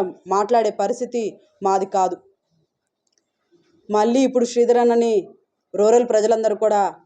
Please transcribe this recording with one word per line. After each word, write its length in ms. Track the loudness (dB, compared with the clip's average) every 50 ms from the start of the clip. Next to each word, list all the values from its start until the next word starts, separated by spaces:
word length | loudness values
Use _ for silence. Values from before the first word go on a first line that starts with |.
| -2 -4 -8 -14 -8
మాట్లాడే 440 | -4 -4 -2 -2 0 0 0 0 0
పరిస్థితి 680 | -2 -4 -4 -4 -4 -6 -8 -8 -6 -6 -6 -8 -10 -14 _ _ _ -6
మాది 240 | -4 -2 -2 -2 -2
కాదు. 300 | -2 -2 -2 -2 -2 -4 -8 _ _ _ _ _ _ _ _ _ _ _ _ _ _ _ _ _ _ _ _ _ _ _ _ _ _ _ _ _ _ _ _ _ -4
మళ్ళీ 300 | 0 0 2 2 2 2
ఇప్పుడు 240 | 2 2 2 0 -2
శ్రీధరన్నని 840 | 0 0 0 2 2 2 2 2 2 2 2 0 0 0 -2 -2 -4 -12 _ _ _ _ _ _ _ -4
రూరల్ 340 | 0 2 4 4 2 2 2
ప్రజలందరూ 460 | 0 0 0 0 0 0 0 -2 -2
కూడా 400 | 0 -2 0 0 0 0 -2 -4 -10 _